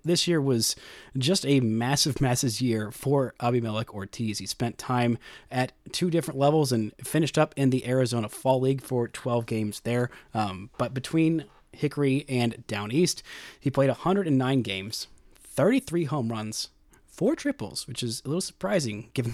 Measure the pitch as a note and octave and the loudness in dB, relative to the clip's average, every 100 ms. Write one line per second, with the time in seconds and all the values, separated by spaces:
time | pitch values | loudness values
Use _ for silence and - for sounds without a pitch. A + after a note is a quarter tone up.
0 | D#3+ F3 - E3 C#3 A#2 A2+ - - - | 0 2 2 2 4 2 2 -4 -12 -20
1 | - C3+ B2+ F#3+ C3+ C#3 A2+ A2+ B2 C#3+ | -8 -2 2 2 4 4 4 2 2 2
2 | D3+ - C3 B2 B2+ G#2 B2+ A2 G#2 - | 0 2 2 2 0 0 0 0 -2 -4
3 | C3+ C#3+ B2 - A#2+ B2 A2+ G#2+ A2 G#2 | 0 2 0 -2 0 2 0 -4 -6 -8
4 | G2 - A2 G2 F#2+ - A#2 - - B2 | -10 -6 -4 -4 -8 -4 -4 -4 -2 2
5 | A#2+ A#2+ - - - B2+ C3 - - - | 2 0 -6 -20 -6 -2 -2 -6 -10 -2
6 | F3+ E3 D#3 C3+ C#3+ D#3 C3+ A#2 G#2+ - | 2 2 0 2 4 4 4 2 0 -6
7 | - D3+ D3+ D#3 D#3 - C3+ B2+ A#2+ C3 | -2 0 2 2 0 2 2 2 2 2
8 | A#2+ A#2 G#2+ - C3 C3 C3 C3+ - B2+ | 2 0 -4 -2 2 2 2 0 -2 -2
9 | A#2+ - B2+ A#2+ A2+ A2 G#2+ - A#2 A#2+ | -2 -4 -2 -2 0 -2 -2 -4 -2 0
10 | B2 - - A2+ G#2 F#2 G2+ - B2 B2+ | -2 -6 -8 -4 -2 -4 -12 -6 -4 -4
11 | - D#3+ D#3+ E3 - _ _ - D3 C#3+ | -2 2 4 2 -4 _ _ -4 -4 0
12 | C#3 C#3 C#3 B2+ A#2+ A2+ - G2+ G#2 C#3 | 2 2 0 0 0 -2 -6 -6 0 2
13 | E3+ - - - - - C#3 C3+ C3+ A#2 | 2 0 -10 -18 -18 -6 -2 2 2 2
14 | E3+ G3+ E3+ C3 B2+ C3+ G#2 F#2+ G2+ - | 0 0 2 2 4 2 0 -6 -8 -10
15 | - - _ _ - - E3+ C4 - E3+ | -12 -18 _ _ -8 2 2 2 0 -4
16 | D3 D3+ A2+ A2+ G#2+ - - _ _ _ | -2 -2 -2 -4 -6 -8 -10 _ _ _
17 | _ - G#3 E4 C#4+ - - C#3+ - A#2+ | _ -2 -2 0 -4 -4 -8 -10 -10 -6
18 | A#2+ A2 B2 E3+ - - F#3+ G3+ B2 G#2 | -6 -6 -4 -4 -4 -6 -2 0 0 -6
19 | - - A#2 | -6 -4 -4